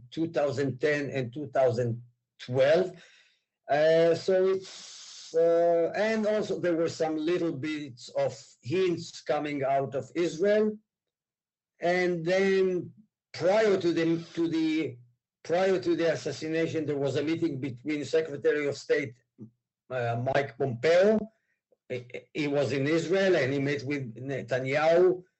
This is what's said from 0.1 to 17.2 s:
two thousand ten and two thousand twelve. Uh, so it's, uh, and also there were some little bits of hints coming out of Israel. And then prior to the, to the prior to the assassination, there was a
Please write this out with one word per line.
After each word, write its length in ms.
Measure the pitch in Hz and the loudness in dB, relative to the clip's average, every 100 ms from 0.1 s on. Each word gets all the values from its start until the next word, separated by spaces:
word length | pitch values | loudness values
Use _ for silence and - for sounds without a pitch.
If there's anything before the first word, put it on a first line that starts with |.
two 160 | - 165 | -6 -4
thousand 520 | 160 147 123 139 123 | 0 0 0 -4 0
ten 300 | 151 147 139 | 0 0 -2
and 240 | 135 123 | -4 -6
two 140 | 151 139 | -8 -6
thousand 540 | 139 131 120 120 113 - _ _ _ | 2 2 2 -2 -4 -10 _ _ _
twelve. 540 | - 127 135 165 180 - - _ _ _ _ _ - | -6 0 4 4 2 -6 -20 _ _ _ _ _ -4
Uh, 460 | 143 156 160 165 165 | 2 4 6 4 2
so 320 | - 185 185 | 2 2 2
it's, 880 | 190 190 - - - - - - 160 | 0 -4 -18 -20 -20 -20 -20 -4 2
uh, 560 | 170 170 170 170 165 - | 4 4 4 4 2 0
and 300 | 214 220 208 | 0 0 0
also 320 | 214 190 185 | 0 -2 -2
there 160 | 175 165 | 0 0
were 140 | 165 | 0
some 280 | - 160 156 | 0 -2 -2
little 340 | 156 175 165 | 0 0 -2
bits 580 | 139 151 151 147 - - 139 | -4 -6 -6 -8 -14 -10 -2
of 200 | 135 - - _ | -2 -4 -18 _
hints 600 | 123 175 185 165 170 - | -4 0 0 -2 -6 -16
coming 420 | - 151 147 147 | -4 -4 -2 -4
out 300 | 131 139 139 | 0 0 0
of 160 | 135 113 160 | -6 -6 -4
Israel. 600 | 170 160 196 208 214 214 _ _ _ _ _ _ _ _ _ _ | -2 0 2 2 2 -2 _ _ _ _ _ _ _ _ _ _
And 440 | 170 180 180 175 160 | -2 0 0 -2 0
then 640 | 190 196 190 190 175 - - - _ _ | 2 2 2 2 0 -6 -14 -20 _ _
prior 440 | - 160 208 220 190 | -2 2 4 4 2
to 140 | 175 | 2
the, 300 | 165 165 165 165 - | 0 0 0 -4 -4
to 120 | 165 | -2
the 500 | 160 160 156 143 123 - _ _ _ | 0 0 0 -4 -8 -20 _ _ _
prior 360 | - 170 190 185 | -4 0 2 0
to 160 | 170 160 | 0 0
the 180 | 165 | 2
assassination, 720 | 143 156 135 156 160 160 156 147 | 0 -4 -6 -4 -2 0 -2 -2
there 120 | 143 | -2
was 180 | 139 | 0
a 80 | 131 | 0